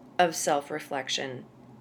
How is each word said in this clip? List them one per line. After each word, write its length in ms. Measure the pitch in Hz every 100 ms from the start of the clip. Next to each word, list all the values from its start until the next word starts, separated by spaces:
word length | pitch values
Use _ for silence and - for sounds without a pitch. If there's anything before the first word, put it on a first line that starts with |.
| - -
of 160 | 175 156
self-reflection 1120 | 180 143 - 151 - 139 135 - 135 127 - - - -